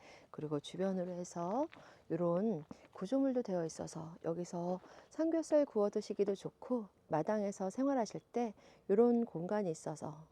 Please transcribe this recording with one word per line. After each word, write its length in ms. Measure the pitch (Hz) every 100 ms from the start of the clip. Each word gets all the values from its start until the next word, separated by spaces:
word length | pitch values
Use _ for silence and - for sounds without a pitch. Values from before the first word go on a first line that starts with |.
| - - -
그리고 300 | - 151 151
주변으로 520 | - 180 190 185 180
해서 560 | 180 175 175 170 233 320 - - - _
이런 560 | 160 175 175 226 165 - - -
구조물도 500 | - 185 269 269 247
되어 220 | 233 180
있어서 520 | 160 - 165 165 160 175
여기서 560 | 170 170 175 175 175 180 - - -
삼겹살 540 | - 320 330 302 302
구워 240 | 285 214 202
드시기도 440 | 214 - 208 202
좋고, 520 | 196 - - - 247 208 _ _
마당에서 640 | 156 160 214 202 202 190
생활하실 500 | 226 269 269 208 - -
때 220 | 240 233 - - - -
이런 360 | 202 240 233
공간이 460 | 233 160 180 208 190
있어서 460 | 160 - 151 - 151 160